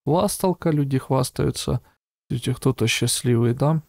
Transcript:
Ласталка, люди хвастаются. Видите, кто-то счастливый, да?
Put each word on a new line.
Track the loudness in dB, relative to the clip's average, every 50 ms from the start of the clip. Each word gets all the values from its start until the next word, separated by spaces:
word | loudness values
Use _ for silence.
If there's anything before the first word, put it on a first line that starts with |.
| _
Ласталка, | 0 2 2 2 0 0 0 0 0 0 0 0 0
люди | 2 2 2 0 0
хвастаются. | -2 0 0 0 0 0 -2 -2 -2 -2 -2 -2 -2 -2 -2 -4 -4 -4 _ _ _ _ _ _ _ _ -6
Видите, | -6 -4 -2 -4 -4
кто-то | 0 0 -2 0 2 0
счастливый, | 0 0 0 -2 -2 -2 -2 0 2 2 2 2 2 0
да? | 0 0 0 0 0 -4